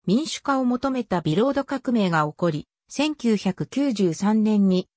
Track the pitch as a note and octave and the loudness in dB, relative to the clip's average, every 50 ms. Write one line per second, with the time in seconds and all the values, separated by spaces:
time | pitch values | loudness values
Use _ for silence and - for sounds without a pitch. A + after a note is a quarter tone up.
0 | _ F3+ F#3 B3+ D#4+ - - - - - C#4 C4 C4 B3 B3 B3 - C4+ C4 B3+ | _ 0 0 0 0 -4 -8 -6 -4 -2 0 0 0 0 0 0 -2 -2 -2 -4
1 | A#3 - F#3 F3 D#3+ D#3 D#3 F#3+ A#3+ C#4 C#4 C#4 C4+ - C#4 C4 - C4+ A#3+ A3+ | -4 -2 -4 -2 -2 0 0 2 2 2 0 -2 -2 -4 -6 -6 -2 -2 0 0
2 | G3+ F3+ E3 D#3 D3+ D3+ - - F3+ E3+ D3+ C#3+ - _ _ _ _ _ - - | 2 2 2 0 0 -2 -2 -2 -2 -2 -2 -4 -8 _ _ _ _ _ -4 -2
3 | C#4+ D4+ D4+ - - A#3 A3 G3 - G3 F3+ - D3+ - - C4 C#4+ C#4 A3+ G#3 | -2 -2 -2 -2 0 0 0 2 0 -2 -2 -2 -6 -4 -2 -2 0 0 0 0
4 | G3 E3+ D#3 - G3 G#3 A3 A3 G#3 G#3+ G#3+ G3+ G3 F#3+ F#3 F#3 - - _ | 0 0 0 0 0 0 2 2 2 2 2 4 4 4 2 2 -2 -4 _